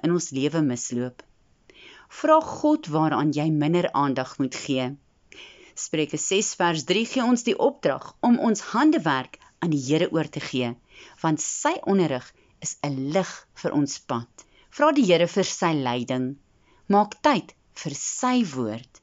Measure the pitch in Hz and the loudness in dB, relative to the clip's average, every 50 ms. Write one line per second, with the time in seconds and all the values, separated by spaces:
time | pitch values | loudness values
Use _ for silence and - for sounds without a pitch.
0 | - 160 175 175 156 - 135 135 135 147 147 165 156 135 123 120 - - 123 120 | 0 0 0 0 -2 -4 -4 -2 -2 0 0 0 0 0 -2 -4 -6 -6 -4 -4
1 | 123 127 123 - - _ _ _ _ _ _ _ _ _ _ - - - - - | -4 -6 -8 -14 -20 _ _ _ _ _ _ _ _ _ _ -20 -20 -20 -20 -20
2 | - _ - - - 302 311 320 311 - - - - 302 302 302 - 170 147 160 | -20 _ -12 -2 4 6 6 6 4 0 -8 0 2 2 2 2 0 -2 0 0
3 | 156 156 147 113 143 156 135 147 147 160 156 151 147 151 170 175 170 - - 135 | 2 2 2 2 0 0 0 0 0 0 0 2 2 2 2 2 0 0 0 0
4 | 143 139 131 131 127 - - - 135 127 - - - - 135 131 127 127 143 - | 0 0 0 -2 -4 -6 -4 -4 -4 -4 -4 -8 -6 -4 -2 -2 -2 -4 -8 -12
5 | _ _ _ _ _ _ - - - - - - - - _ - - - - 156 | _ _ _ _ _ _ -20 -20 -20 -20 -20 -20 -20 -20 _ -14 -10 -6 -2 -2
6 | 151 147 - 151 - - 190 196 214 - - - 185 170 170 160 135 - 185 214 | -2 -2 -4 -6 -2 0 0 0 0 -2 -2 0 0 0 0 -2 -2 -2 0 0
7 | 226 226 - 262 240 240 247 240 - 240 - - - 277 269 - - 143 135 - | 0 0 -2 -2 2 2 2 2 2 -2 0 2 0 0 0 0 -2 -2 -2 -2
8 | - - - _ - 240 240 - - 226 214 - - - - 226 294 311 302 320 | -6 -16 -10 _ 2 2 4 4 4 2 0 0 -2 -4 0 4 4 4 4 4
9 | 160 156 139 131 127 - - - - - _ _ - 175 156 143 127 127 151 160 | 2 0 0 0 -2 -6 -14 -20 -20 -20 _ _ -2 0 0 0 0 2 2 2
10 | 180 - - 160 151 - - 147 - - - 127 123 120 123 - _ _ - - | 2 0 0 -2 -2 -2 -6 -10 -10 -4 -4 -2 -2 -2 -4 -8 _ _ -20 -20
11 | - - - - - 160 156 151 - - - - - 294 349 - - - 196 196 | -20 -20 -12 -4 0 0 0 0 -2 -6 -8 -2 -2 -2 -2 -2 0 2 2 2
12 | 175 147 135 123 - - _ _ _ _ _ _ - - - - - 147 139 131 | 2 2 0 -4 -6 -12 _ _ _ _ _ _ -12 -12 -10 -6 -6 -6 -4 -4
13 | 135 143 156 190 180 - - - - _ _ - - 175 - 151 143 135 - - | -4 -2 0 0 -2 -2 -8 -16 -20 _ _ -6 -6 -2 0 0 0 0 -4 -12
14 | _ - 131 117 120 - _ - - _ _ _ _ _ - - 285 311 294 294 | _ -6 -6 -6 -6 -10 _ -20 -20 _ _ _ _ _ 0 2 2 4 6 4
15 | 247 180 175 160 175 165 - 202 185 - - - 190 170 160 147 131 123 120 123 | 6 6 6 4 4 2 2 -2 -2 -2 -2 0 0 2 2 2 0 0 -2 -2
16 | 120 - 131 127 127 127 139 - _ _ _ _ _ _ _ _ _ - 202 202 | -2 -2 -2 -2 -2 -4 -6 -10 _ _ _ _ _ _ _ _ _ 2 4 4
17 | 208 208 - - - 302 277 185 - - _ _ _ _ _ - - 151 139 - | 4 2 -4 0 2 2 2 2 -2 -6 _ _ _ _ _ -12 -10 -10 -8 -8
18 | - - - - - 254 254 247 233 170 135 127 123 107 107 117 127 _ _ - | -8 -10 -6 -4 -2 0 2 2 0 0 -2 -4 -4 -4 -4 -8 -12 _ _ -20